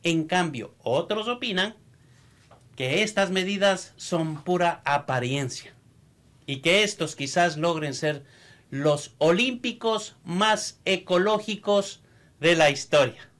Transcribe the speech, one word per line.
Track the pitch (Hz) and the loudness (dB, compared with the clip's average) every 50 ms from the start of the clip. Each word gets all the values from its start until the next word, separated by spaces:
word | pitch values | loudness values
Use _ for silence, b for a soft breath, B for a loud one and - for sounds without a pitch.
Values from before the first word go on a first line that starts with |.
En | _ 170 165 160 156 | _ 0 0 0 0
cambio, | 156 180 180 175 160 139 120 104 - _ _ | 0 -2 -2 -2 -2 -4 -8 -12 -12 _ _
otros | _ 113 123 147 170 165 208 214 214 233 | _ -2 0 0 0 -2 -4 -4 -4 -6
opinan | 247 240 262 240 190 180 190 214 226 _ _ _ b b b b b b b b b b b b b b _ _ _ | -6 -6 -6 -4 -2 -2 -2 -4 -6 _ _ _ b b b b b b b b b b b b b b _ _ _
que | - 131 127 143 185 | -6 -4 -2 0 -2
estas | 220 208 214 202 196 180 | -2 -2 0 0 0 0
medidas | 190 185 185 190 202 190 196 202 190 180 - - _ | 0 -2 -2 -2 -2 2 2 2 2 0 -4 -14 _
son | - - - 180 165 160 156 156 131 | -16 -8 -4 -2 -2 -2 -4 -6 -8
pura | - 175 180 175 175 170 170 - - | -4 -2 0 2 2 0 0 -2 -2
apariencia | 139 143 147 143 - 131 127 123 123 135 143 139 123 - - - - - _ _ _ _ _ _ _ _ _ _ _ _ _ _ | -2 -2 0 0 -2 -2 -2 -2 -2 -2 -2 -4 -4 -8 -10 -14 -18 -20 _ _ _ _ _ _ _ _ _ _ _ _ _ _
y | - 139 135 | -10 -10 -2
que | 135 165 180 202 | 0 2 4 4
estos | 214 202 - - 160 147 - | 2 0 -2 -4 -6 -8 -6
quizás | - 139 135 - 180 175 175 151 151 | -8 -8 -2 0 2 2 2 0 0
logren | 156 170 170 160 151 143 | -2 -2 -2 -2 -4 -6
ser | 127 - 160 156 147 139 139 b b b b b b b b b | -6 -4 -4 -4 -4 -4 -10 b b b b b b b b b
los | - 135 143 151 147 143 - - - _ | -8 0 2 2 2 2 -2 -12 -4 _
olímpicos | 147 160 175 185 247 262 247 240 - 247 233 - - 226 220 208 214 - - _ _ | 2 4 4 4 2 -2 -2 -4 -6 -8 -8 -4 -4 -2 -2 -2 -6 -10 -16 _ _
más | 170 170 185 208 220 214 - - - - _ _ | -6 -2 0 2 2 2 0 -2 -10 -12 _ _
ecológicos | 185 190 180 - - 185 175 185 208 214 208 208 - 208 196 - 202 202 202 196 - - _ b b b b b b b _ | -2 -2 -2 0 0 2 2 4 2 2 0 -2 -6 -8 -6 0 2 2 2 2 -2 -10 _ b b b b b b b _
de | 135 165 175 | 4 4 6
la | 160 156 147 | 6 6 4
historia. | 139 139 - - - 147 135 123 - - - - _ | 4 0 -4 2 4 4 4 4 0 -12 -20 -20 _